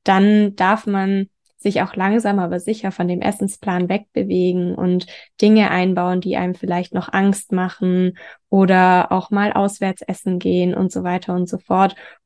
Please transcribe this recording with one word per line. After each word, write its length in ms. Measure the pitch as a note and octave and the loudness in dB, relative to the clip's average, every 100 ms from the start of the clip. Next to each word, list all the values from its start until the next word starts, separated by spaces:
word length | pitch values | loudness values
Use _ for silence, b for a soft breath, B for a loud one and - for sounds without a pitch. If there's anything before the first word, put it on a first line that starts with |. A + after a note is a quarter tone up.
dann 500 | - F#3+ G3+ G#3+ G#3 | 0 4 4 4 2
darf 320 | G3+ F#3 G3 G#3 | 0 0 0 -2
man 420 | G3 F#3+ G3 G3 _ _ _ | -2 0 -2 -4 _ _ _
sich 240 | G3+ G3 | -4 -2
auch 140 | F#3+ F#3+ | -4 -2
langsam 420 | F#3+ A3+ G#3 G3+ | 0 0 0 -2
aber 220 | F3 F3+ | -2 -4
sicher 320 | G#3+ A3 F#3+ | -6 -6 -6
von 160 | - F3 | -4 -4
dem 120 | F3+ | -2
Essensplan 640 | - - G3 - G3 F3+ F3+ | -4 -4 -6 -6 -6 -4 -2
wegbewegen 880 | G3+ - - F#3+ F3+ F3+ F3+ F3 - | -4 -4 -6 -2 0 0 0 -2 -2
und 300 | F3+ F3+ - B B - | -2 -2 -4 B B 0
Dinge 280 | G#3 A3 G3+ | 4 4 4
einbauen, 500 | F3+ F#3 F3+ F3+ F#3 | 0 0 0 0 -2
die 160 | F#3 F#3 | -2 -2
einem 180 | F3+ | -4
vielleicht 400 | F3+ F#3 F3 F3+ | -6 -4 -6 -4
noch 180 | F3+ - | -8 -4
Angst 380 | G3 G3 G3 - | 0 0 0 -2
machen 640 | F#3 F3+ - F#3 F3+ F#3 F3+ B B - | -4 -4 -4 0 0 0 -4 B B 0
oder 640 | G3 F#3+ F#3 F#3 F3+ - | 2 4 6 6 4 2
auch 200 | F#3 - | -2 -2
mal 220 | G3+ G#3 | -2 0
auswärts 500 | - G3+ - F#3+ F#3 | 0 -2 -2 -6 -6
essen 360 | - F#3 F#3+ F3+ | -8 -6 -4 -4
gehen 360 | F#3 F3+ F3+ | 0 0 0
und 180 | F#3 F#3+ | 0 -2
so 100 | F#3 | -4
weiter 320 | F3+ F3+ - | -4 -4 -4
und 140 | F3+ F3 | -4 -4
so 100 | F#3 | -6
fort, 380 | - F#3 F#3+ - B B | -2 2 2 -2 B B